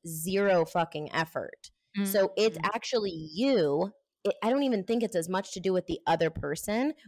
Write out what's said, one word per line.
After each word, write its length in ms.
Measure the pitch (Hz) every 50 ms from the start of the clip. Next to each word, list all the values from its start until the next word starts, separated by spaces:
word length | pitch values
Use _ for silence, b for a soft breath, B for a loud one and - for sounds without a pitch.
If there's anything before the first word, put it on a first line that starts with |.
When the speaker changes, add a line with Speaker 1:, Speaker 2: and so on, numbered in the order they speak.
| -
Speaker 1:
zero 600 | 170 160 160 160 180 185 196 202 196 185 175 160
fucking 460 | - - 180 165 165 - 151 151 - -
effort." 580 | 151 160 - - - - - - _ - - _ _ _ _ - 196 202
So 280 | 196 196 202 190 190 -
it's 200 | 196 214 226 220
Speaker 2:
Mm-hmm. 100 | - 160 196 214
Speaker 1:
actually 380 | 233 - - 262 226 208 196
you. 800 | 170 160 160 156 156 185 254 277 262 202 156 143 143 156 185 202 - _ _ _ _ _ -
It, 120 | 202 - - 196
I 60 | 226
don't 120 | 262 285 285
even 200 | 262 233 202 185
think 180 | - 226 240 233
it's 120 | 202 -
as 120 | 175 160
much 240 | 170 185 190 202 - -
to 60 | 185
do 140 | 170 190 185
with 140 | 180 175
the 120 | - 165 - -
other 220 | - 165 165 165 160
person. 640 | 160 - - 143 151 - - - 208 233 269 302 311 B B